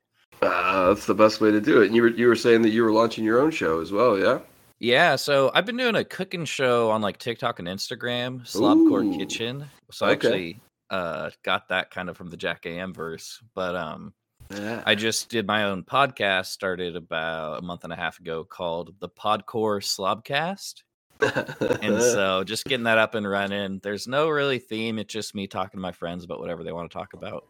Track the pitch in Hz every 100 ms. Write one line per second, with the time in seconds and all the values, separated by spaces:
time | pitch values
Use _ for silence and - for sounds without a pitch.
0 | _ _ _ - 95 87 90 95 90 101
1 | - 101 107 - 110 104 135 127 101 117
2 | 117 113 120 113 123 113 113 113 113 110
3 | 117 113 110 120 156 160 85 80 82 101
4 | 123 98 95 151 - _ _ - 117 131
5 | 170 135 - 135 131 160 202 240 247 180
6 | - - 190 175 151 - 127 120 113 110
7 | 101 - 120 113 117 110 87 95 - 117
8 | 120 123 127 127 120 92 127 320 320 98
9 | 98 90 95 - 117 139 147 _ _ -
10 | 101 107 120 98 85 101 - _ - 95
11 | 85 78 80 - 95 98 - 92 - 92
12 | 90 82 90 87 92 82 85 87 92 85
13 | 82 80 - - _ 95 92 87 78 80
14 | - - _ _ - 98 107 117 - 104
15 | 113 - - 113 98 107 101 92 - 131
16 | 139 - 101 95 98 - 98 90 87 85
17 | 82 82 80 80 78 69 87 85 82 85
18 | 82 - 82 82 - - 87 82 82 95
19 | 87 - 107 107 - 113 107 101 - -
20 | 95 110 - 143 170 196 - - _ _
21 | _ - - - - - - - 107 107
22 | 120 104 95 95 98 110 - 127 117 113
23 | 107 110 101 101 98 101 98 95 101 101
24 | 120 139 160 147 143 123 - 110 113 110
25 | 101 107 - 104 98 104 95 101 90 -
26 | 85 90 85 - 87 85 82 85 85 87
27 | - 87 92 90